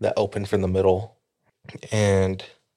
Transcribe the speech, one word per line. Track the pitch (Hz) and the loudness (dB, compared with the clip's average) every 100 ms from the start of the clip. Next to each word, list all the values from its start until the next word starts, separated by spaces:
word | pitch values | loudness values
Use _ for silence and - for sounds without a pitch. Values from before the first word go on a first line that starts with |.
that | 107 - | -2 0
open | 101 107 | -2 -4
from | 101 104 | -4 -2
the | 92 | 0
middle. | 92 95 92 110 _ _ _ _ _ - - - | 2 2 2 -2 _ _ _ _ _ -20 -18 -6
And | 110 104 98 95 95 - - _ | 0 2 2 0 -2 -10 -20 _